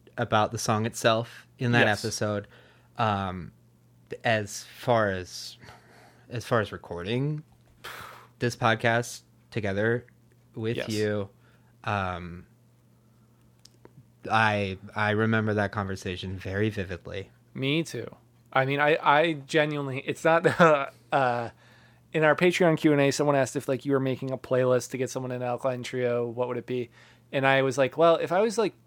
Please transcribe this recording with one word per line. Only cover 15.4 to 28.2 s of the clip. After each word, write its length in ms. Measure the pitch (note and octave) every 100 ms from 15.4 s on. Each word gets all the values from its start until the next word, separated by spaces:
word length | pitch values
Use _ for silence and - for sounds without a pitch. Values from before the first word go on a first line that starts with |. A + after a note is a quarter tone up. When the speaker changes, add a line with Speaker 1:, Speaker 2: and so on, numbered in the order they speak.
| G#2+
Speaker 1:
that 180 | G#2 G2+
conversation 640 | A2 G2 F#2+ G2 F2+ F#2+ F#2+
very 320 | F#2 F#2+ A2
vividly. 600 | G#2 F2+ F2 - F#2+ G2 _ _
Speaker 2:
Me 300 | - C3+ D#3
too. 240 | E3 B2 A2+ - _ _ _
I 120 | C3+
mean, 160 | C3+ C#3+
I, 160 | D3 D#3
I 300 | D#3+ D3 E3+ D3+ C#3
genuinely, 520 | D#3 D3+ D3 C#3 B2+ -
it's 180 | C3+
not, 220 | D#3+ E3 E3+ B2
<laughs> 520 | E3+ D3 C3+ - _
uh, 380 | D3 B2+ A#2+ A2+ - _ _ _ _ _
in 120 | D#3+
our 100 | D3+ D3
Patreon 400 | F3+ - F3 D#3
Q 140 | D#3+
and 80 | C#3+
A, 100 | C#3
someone 260 | C3+ D3 C#3
asked 200 | B2+ C#3+
if, 120 | -
like, 160 | C3
you 80 | C#3+
were 80 | C3+
making 300 | C3+ B2 C3+
a 80 | C3
playlist 520 | - B2+ B2+ B2+ -
to 60 | B2+
get 120 | B2+
someone 220 | C3+ B2+
in 100 | B2
Alkaline 400 | B2 A#2+ C3+ B2+
Trio, 440 | A#2+ B2+ B2 A#2+ A#2+
what 220 | A#2 B2
would 80 | A#2+
it 100 | A2+
be? 240 | B2+ A#2+ - - _ _
And 120 | D3
I 180 | C3+ C3+
was 140 | C3+ C3
like, 200 | C3 C#3+
"Well, 160 | E3
if 140 | E3